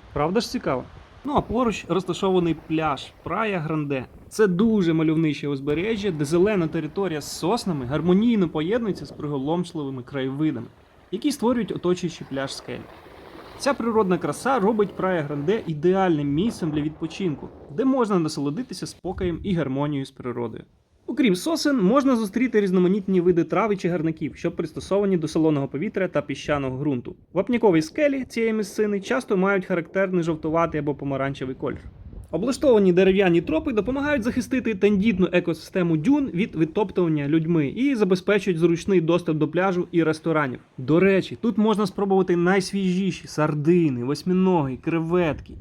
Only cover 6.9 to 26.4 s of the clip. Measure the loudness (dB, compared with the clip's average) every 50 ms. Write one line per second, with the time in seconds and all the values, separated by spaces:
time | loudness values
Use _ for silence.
6.9 | -4 -4 -4 -2 -4 -6 -6 -8 -8 -4 -2 -2 -2 -2 -2 -4 -4 -4 -4 -4
7.9 | -4 0 2 4 4 4 4 4 4 2 2 0 0 -2 -2 -2 -2 -2 -2 -4
8.9 | -4 -6 -10 -14 -12 -10 -8 -6 -4 -4 -2 -2 -2 -2 -2 -4 -6 -6 -6 -6
9.9 | -8 -10 -10 -8 -6 -4 -4 -4 -2 -2 -2 -2 -2 -4 -8 -12 -16 -20 -20 _
10.9 | _ _ -12 _ -8 -4 -4 -4 -2 0 0 0 0 0 -2 -4 -4 -4 -2 -2
11.9 | -2 -2 -2 -6 -8 -10 -12 -8 -6 -6 -6 -6 -8 -10 -12 -12 -12 -12 -14 -16
12.9 | -20 -20 -20 -20 -20 -20 -20 -20 -20 -20 -20 -20 -16 -4 -2 -2 -2 0 -2 0
13.9 | 2 2 4 4 2 0 0 -2 -4 -2 -2 0 2 2 2 2 2 2 0 0
14.9 | -2 -2 -2 0 0 0 -2 -2 -4 -2 0 0 0 0 -2 -4 -4 0 2 2
15.9 | 4 4 4 2 2 2 0 0 0 0 0 0 -2 -2 -4 -2 -2 -2 -2 -4
16.9 | -4 -6 -8 -8 -6 -4 -4 -4 -4 -4 -8 -14 -16 -18 -18 -8 -4 0 2 2
17.9 | 2 2 2 2 2 2 2 0 -2 -2 -4 -4 -4 -4 -6 -8 -10 -10 -10 -12
18.9 | -12 -10 -10 -10 -6 -4 -4 -4 -4 -4 -4 -2 -2 0 -2 -2 -2 -2 -2 -2
19.9 | -2 -4 -6 -8 -12 -10 -10 -8 -6 -6 -6 -6 -8 -12 -16 -18 _ _ _ _
20.9 | _ _ _ -6 -2 2 2 2 2 2 0 -2 -2 0 0 0 2 4 4 4
21.9 | 4 4 4 4 2 2 0 -2 -2 -2 -2 0 2 2 2 4 4 4 4 4
22.9 | 2 0 0 0 2 4 4 4 4 2 2 0 0 0 0 0 0 -2 -2 -2
23.9 | -2 0 -2 -2 -2 -4 -6 -8 -6 -6 -6 -4 -4 -4 -6 -6 -8 -10 -6 -2
24.9 | 0 0 2 2 2 0 0 -2 0 2 2 2 2 2 0 -2 -4 -6 -6 -4
25.9 | -2 -2 -4 -2 -2 -4 -4 -4 -6 -8